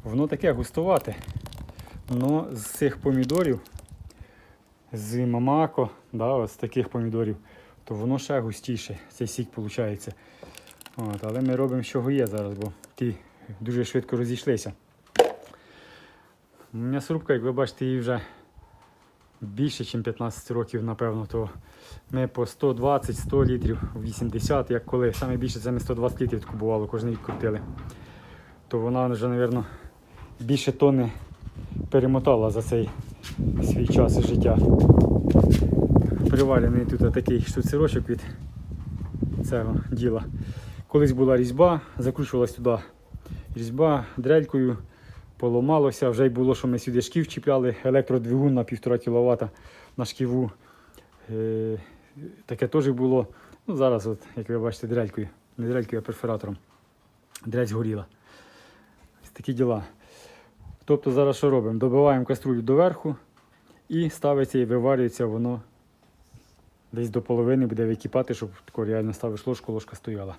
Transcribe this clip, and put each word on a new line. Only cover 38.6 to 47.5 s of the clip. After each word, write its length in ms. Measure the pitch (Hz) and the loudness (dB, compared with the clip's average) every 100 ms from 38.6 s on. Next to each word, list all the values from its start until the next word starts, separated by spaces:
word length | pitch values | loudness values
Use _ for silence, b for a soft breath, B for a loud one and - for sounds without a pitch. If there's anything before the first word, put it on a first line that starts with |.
| - - - - - - - - - | -12 -12 -10 -10 -10 -4 -4 -2 -2
цього 280 | 127 110 113 - | -2 -2 -4 -4
діла. 320 | 123 123 113 - B B B B B - | -2 0 -2 -4 B B B B B 0
Колись 240 | 151 143 | 2 4
була 240 | 127 131 127 | 4 4 4
різьба, 440 | 123 127 175 165 B B | 2 4 4 4 B B
закручувалась 540 | 131 131 139 127 120 | -4 -2 -4 0 -2
туди 260 | - 123 113 - - - - B B B | 0 -2 -2 -4 -20 -20 -18 B B B
різьба 500 | - 117 127 160 143 110 - | -10 -6 2 4 4 -2 -6
дрелькою, 600 | 123 160 151 139 127 113 - B B B B - | 4 4 4 0 0 0 -8 B B B B -4
поламалося. 720 | 120 120 135 156 139 - 131 | 0 2 4 4 4 2 0
Вже 160 | 117 135 | 4 2
й 20 | |
було, 260 | 120 127 | 4 2
що 140 | 127 131 | 2 0
ми 100 | 123 | -2
сюди 240 | - 120 | 0 -2
шків 260 | 113 170 151 | 0 -2 -2
чіпляли, 480 | - - | -2 0